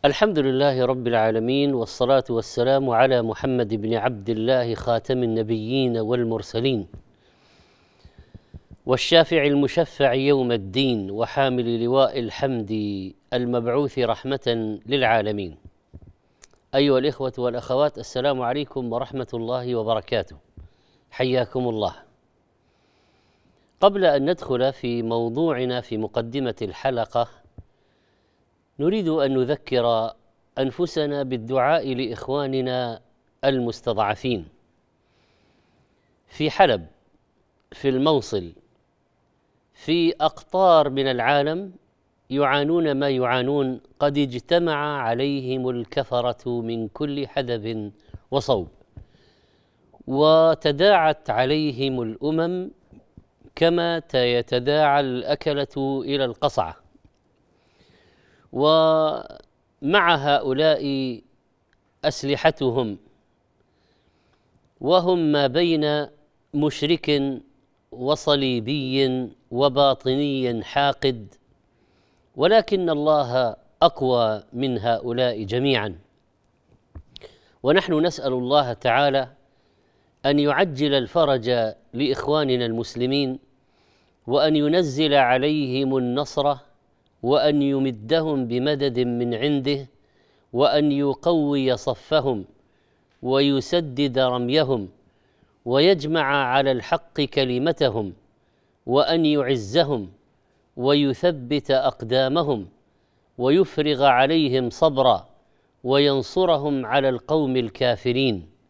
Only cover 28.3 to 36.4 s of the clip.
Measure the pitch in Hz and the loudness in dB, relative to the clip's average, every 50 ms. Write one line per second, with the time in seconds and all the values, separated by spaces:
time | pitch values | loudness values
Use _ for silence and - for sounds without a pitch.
28.3 | _ _ _ _ _ _ _ _ _ - 143 170 208 220 190 165 156 160 139 135 | _ _ _ _ _ _ _ _ _ -2 -2 0 0 0 -2 -2 0 0 0 0
29.3 | 135 131 127 120 151 - - - 131 123 117 120 117 113 113 113 - _ _ _ | 2 0 0 0 -2 -6 -4 -2 -2 0 2 2 0 0 -2 -4 -8 _ _ _
30.3 | _ _ _ _ _ 127 135 135 127 - 175 165 - 160 151 143 143 143 139 127 | _ _ _ _ _ -4 -4 -4 -2 -4 -4 -4 -2 -4 -4 -2 -4 -4 -4 -4
31.3 | 131 120 110 117 131 131 123 139 160 165 - 135 131 120 135 110 113 107 - - | -6 -8 -6 -2 0 0 2 2 2 0 0 -4 -4 -4 -4 -6 -6 -10 -6 -6
32.3 | 135 147 143 135 131 135 127 127 127 127 123 120 113 - _ _ _ _ _ _ | -4 -4 -2 -2 -2 -4 -2 -2 -4 -4 -4 -6 -8 -12 _ _ _ _ _ _
33.3 | _ _ - 139 135 131 120 117 110 - - 120 110 101 107 101 107 - - 131 | _ _ -2 -2 0 0 -2 -4 -6 -6 -6 -4 -2 0 0 -2 -2 -4 -4 -4
34.3 | 120 98 78 76 _ _ _ _ _ _ _ _ _ _ _ _ _ _ _ _ | -4 -4 -6 -12 _ _ _ _ _ _ _ _ _ _ _ _ _ _ _ _
35.3 | _ _ _ _ _ _ _ _ _ _ _ _ _ _ _ _ _ _ _ _ | _ _ _ _ _ _ _ _ _ _ _ _ _ _ _ _ _ _ _ _
36.3 | - - | -6 -4